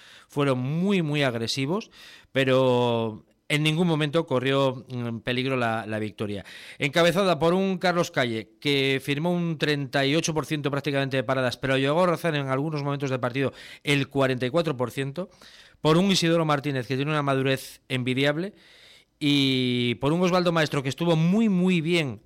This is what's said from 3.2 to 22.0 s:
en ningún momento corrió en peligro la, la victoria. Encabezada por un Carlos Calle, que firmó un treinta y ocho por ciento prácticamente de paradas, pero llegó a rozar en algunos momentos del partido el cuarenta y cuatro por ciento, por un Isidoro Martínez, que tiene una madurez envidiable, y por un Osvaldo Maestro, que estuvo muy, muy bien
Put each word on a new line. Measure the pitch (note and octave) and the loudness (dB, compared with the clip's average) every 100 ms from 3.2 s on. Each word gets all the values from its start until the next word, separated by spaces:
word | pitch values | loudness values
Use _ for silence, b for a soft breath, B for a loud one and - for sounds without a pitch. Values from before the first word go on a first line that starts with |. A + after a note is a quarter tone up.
| - _ - | -16 _ -4
en | D3+ | 0
ningún | D#3 D#3 F3+ | 2 2 2
momento | D3+ D3+ E3 E3 | 2 0 0 0
corrió | B2+ C3 C3+ C3+ B2+ - | 0 0 2 0 -2 -8
en | B2 A#2+ A2+ | -8 -6 -6
peligro | B2+ B2 C3 C3 | -4 -4 -2 -2
la, | A#2 A2+ G#2 | -2 -2 -4
la | G#2+ | -6
victoria. | G#2+ - G#2+ G2+ - B B B | -6 -6 -8 -8 -12 B B B
Encabezada | C#3+ E3+ E3+ E3 G3 D#3+ | -2 2 2 4 2 2
por | E3 | 2
un | F#3 G3 F#3 | 2 0 0
Carlos | F3+ F3 E3 | 0 0 0
Calle, | - B2 A2 G2+ - | 0 -2 -2 -8 -6
que | D3 C#3+ C3+ C3+ | 0 2 2 0
firmó | C#3 C#3+ E3+ | -2 -2 0
un | F3 E3+ D#3 | 0 -2 -2
treinta | D3+ D3 C3+ C#3 C#3 | 0 0 -2 0 2
y | D#3 | 2
ocho | D#3+ | 0
por | D#3 C3+ | -2 -4
ciento | D3+ C#3 | -4 -2
prácticamente | C#3 D3+ C#3 C#3 C3 | -4 -2 -2 0 -2
de | A2+ | 0
paradas, | C3 B2+ - | 0 0 -2
pero | C3 C3+ | -2 0
llegó | C3+ D#3 | 2 2
a | F3+ | 2
rozar | D#3 E3+ D3 | 0 0 -2
en | C3+ | -2
algunos | C3 D#3 D3+ | -2 -2 -4
momentos | C#3+ C#3+ C#3 | -4 -4 -2
del | C3 | -2
partido | B2 B2+ C3 - B B | -2 -2 -2 -4 B B
el | - C#3+ C3+ | -2 0 0
cuarenta | C#3 C3 B2+ B2+ | 0 0 0 -2
y | |
cuatro | D#3 E3 B2+ | 0 -2 -2
por | A#2+ | -4
ciento, | C#3 C#3 C#3 G3 B B B B B | -4 -8 -8 -12 B B B B B
por | D3+ D#3+ | 2 4
un | G3 | 4
Isidoro | F#3 E3 E3+ D#3 | 2 2 2 2
Martínez, | D3 C#3+ C3+ A#2+ | 0 0 -4 -2
que | C3 | -2
tiene | C#3+ | -2
una | D3+ | -2
madurez | C#3 C3+ C3+ C3+ - - - | 0 0 0 -2 -4 -16 -6
envidiable, | C3 B2 B2+ C#3+ D3+ G3 - B B B B B - | -4 -2 0 0 0 -4 -10 B B B B B -4
y | D3 C#3+ C3+ C3 B2+ B2 A#2+ A#2 | 2 4 4 2 0 0 0 0
por | C#3 | 0
un | E3 | 2
Osvaldo | F3+ F3+ F3 | 2 2 2
Maestro, | E3 D3 D3 | 2 2 0
que | C3+ | -2
estuvo | - E3+ D#3+ | -2 2 2
muy, | E3+ G#3 A3+ | 4 2 2
muy | F3+ F#3 F3+ | 2 2 2
bien | D3+ F3 | 2 0